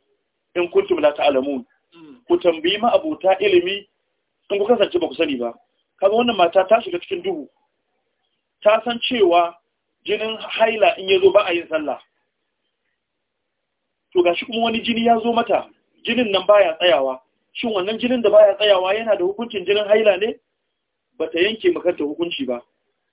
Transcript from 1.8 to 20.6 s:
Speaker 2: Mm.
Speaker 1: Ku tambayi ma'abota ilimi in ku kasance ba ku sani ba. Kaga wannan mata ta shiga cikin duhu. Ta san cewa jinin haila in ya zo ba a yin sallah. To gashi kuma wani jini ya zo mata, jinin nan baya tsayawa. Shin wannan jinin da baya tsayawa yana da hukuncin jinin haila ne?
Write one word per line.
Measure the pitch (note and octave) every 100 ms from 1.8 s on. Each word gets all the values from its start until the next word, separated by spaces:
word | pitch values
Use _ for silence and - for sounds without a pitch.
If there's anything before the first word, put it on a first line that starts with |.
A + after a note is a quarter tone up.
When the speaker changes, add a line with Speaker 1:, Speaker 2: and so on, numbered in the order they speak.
| _ E3+
Speaker 2:
Mm. | D#3 B2+ _
Speaker 1:
Ku | F3
tambayi | F3 D#3+ D#3+ G#3
ma'abota | A#3 - D#3 - F#3+ F#3+
ilimi | G#3 F3+ F3 G3+ - _ _ _ _ _ _
in | G3+
ku | G3+
kasance | A#3 F#3+ F3
ba | D#3
ku | C3
sani | D#3+ B2+
ba. | A#2+ - _ _ _ _
Kaga | G3 A3
wannan | A#3+ G3+
mata | E3+ F#3+ F#3
ta | A3+
shiga | F#3+ F3
cikin | - F3+
duhu. | F3+ E3+ - _ _ _ _ _ _ _ _ _ _ _
Ta | G#3 A3+ A#3+
san | A#3 -
cewa | B3+ F#3 E3+ E3+ - _ _ _ _ -
jinin | G#3 A3 A3
haila | - - A3+ A3 F#3 E3+
in | F#3+
ya | F#3+
zo | F#3+
ba | F#3+ G3+
a |
yin | F3 D#3+
sallah. | D#3 D3 A#2+ _ _ _ _ _ _ _ _ _ _ _ _ _ _ _ _ _ _ _ _ _
To | F#3
gashi | - E3+ -
kuma | A3+
wani | A#3 A3+
jini | A3+ A3+ A#3
ya | A3+
zo | A3+
mata, | A#3 A#3 D#3+ - _ _ _ -
jinin | A#3 A#3
nan | F#3+ F#3
baya | G#3 F3+ D#3+
tsayawa. | F3+ D3+ C3+ B2+ _ _ _
Shin | - A#3+
wannan | G#3 F#3+ A3+
jinin | A#3+ B3+
da | G#3
baya | G#3+ G#3 G3
tsayawa | G#3 F#3+ F#3
yana | G#3+ A3+ G3
da | F3+
hukuncin | G3+ A#3 G3+ F3
jinin | G#3 G3+
haila | G#3+ A3 F#3
ne? | A3 - _ _